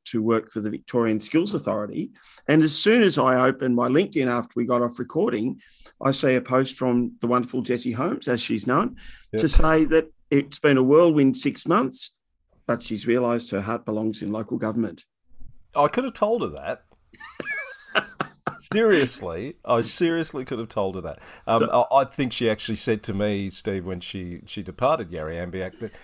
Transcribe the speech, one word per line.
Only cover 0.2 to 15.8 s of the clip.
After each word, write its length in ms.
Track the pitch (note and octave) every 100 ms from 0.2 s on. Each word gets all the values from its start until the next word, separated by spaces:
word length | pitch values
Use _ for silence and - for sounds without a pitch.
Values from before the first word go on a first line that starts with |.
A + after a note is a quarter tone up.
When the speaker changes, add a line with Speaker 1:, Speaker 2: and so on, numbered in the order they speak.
Speaker 1:
work 300 | A2 A2+ A2
for 100 | A2
the 80 | G#2
Victorian 500 | - - B2 A2+ G#2+
Skills 360 | - D#3 G3+ F#3+
Authority. 560 | - G#2 G#2 - F#3+ - - - -
And 140 | D#3
as 140 | D#3 -
soon 240 | G#3 A#3+
as 160 | G3+ D3
I 300 | B2+ B2+ C3
opened 280 | C3 B2+ A#2+
my 120 | B2
LinkedIn 380 | C#3+ G3 D#3 B2+
after 260 | B2 A#2 A#2+
we 100 | A#2+
got 180 | B2
off 160 | A#2+ -
recording, 600 | A#2+ D#3 G#3 G#2+ B2 - _ _ - -
I 120 | C3+
see 240 | C3+ C#3+ C3
a 60 |
post 360 | B2 B2+ C3 -
from 360 | B2+ A#2+ A#2+ -
the 60 | A#2
wonderful 360 | B2 A#2 C3
Jessie 280 | A#2 B2 B2+
Holmes, 340 | A2+ E3 - -
as 120 | A#2+
she's 280 | - G#2+ G2
known, 300 | C#3 B3 - - - -
Speaker 2:
Yep. 100 | A2
Speaker 1:
to 80 | D#3
say 360 | - D#3+ D#3+ D#3
that 260 | D#3+ D#3+ _ -
it's 280 | C#3+ C#3+ -
been 180 | D3+ C3+
a 60 |
whirlwind 540 | C3 D3+ F3 D3+ C3+ B2+
six 300 | C#3+ - -
months, 480 | F#3+ C3+ - - _ _ _ _ _ -
but 160 | A#2
she's 240 | - G#2+ A2+
realised 460 | A#2+ A#2+ A#2+ A#2
her 100 | G2
heart 240 | G2+ A#2 -
belongs 360 | G#2+ A2 G#2+
in 80 | G2
local 260 | G#2+ G#2 B2
government. 480 | A2+ A2 G#2+ D#2 - _ _ - - - -
Speaker 2:
I 120 | -